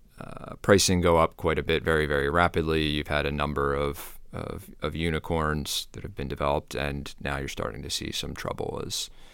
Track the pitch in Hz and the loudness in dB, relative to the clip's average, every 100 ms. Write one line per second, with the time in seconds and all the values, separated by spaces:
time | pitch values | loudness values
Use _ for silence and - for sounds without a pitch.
0 | - - - - - - - 101 - 90 | -20 -16 -14 -12 -12 0 6 8 8 4
1 | 87 82 80 - 85 76 76 80 85 78 | 6 6 4 2 0 0 2 2 4 2
2 | 76 71 71 82 87 87 80 80 76 76 | 2 2 2 4 4 4 2 2 2 0
3 | 71 73 71 73 73 71 71 71 71 71 | 0 0 0 0 -2 0 0 0 -2 -4
4 | - - - - 80 - - - 76 78 | -10 -14 -12 -10 -8 -10 -14 -8 -6 -2
5 | 82 78 - 82 76 76 71 - - - | 0 0 0 0 0 0 -2 -6 -6 -10
6 | - 101 71 69 73 73 - - 71 69 | -10 -8 -6 -2 0 0 -2 -4 -4 -4
7 | 67 - 69 69 69 - - - 71 - | -8 -8 -6 -4 -6 -6 -6 -6 -6 -6
8 | 78 - 73 73 - - - - - - | -4 -6 -6 -6 -6 -4 -6 -6 -6 -6
9 | - - - | -8 -12 -20